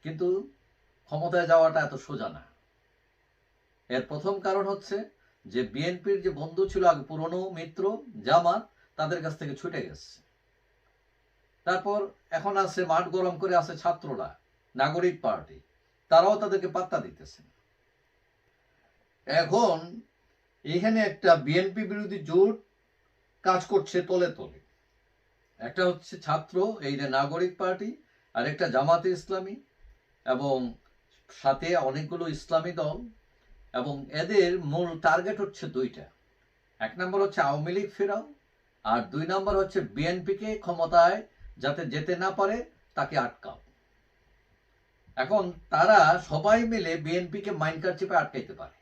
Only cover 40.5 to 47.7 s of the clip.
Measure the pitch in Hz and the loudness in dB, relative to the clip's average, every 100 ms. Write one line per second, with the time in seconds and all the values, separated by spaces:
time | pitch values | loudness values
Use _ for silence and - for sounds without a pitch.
40.5 | 214 - 170 165 170 170 196 - _ - | -6 -6 -2 2 6 6 4 -6 _ -20
41.5 | - 135 151 - 143 147 175 190 190 196 | -8 -6 -4 -4 -6 -4 -2 -2 0 -2
42.5 | 226 240 _ _ - 139 147 120 - - | -2 -8 _ _ -6 -2 -2 -2 -8 -18
43.5 | - _ _ _ _ _ _ _ _ _ | -18 _ _ _ _ _ _ _ _ _
44.5 | _ _ _ _ _ _ - 135 208 180 | _ _ _ _ _ _ -6 0 2 0
45.5 | 175 - 156 185 214 156 170 - 151 190 | -6 -2 4 8 10 8 6 0 -2 4
46.5 | 226 233 226 165 165 151 175 180 202 196 | 4 4 -2 -2 -4 -2 -2 -2 -8 -8
47.5 | 175 156 | -4 -4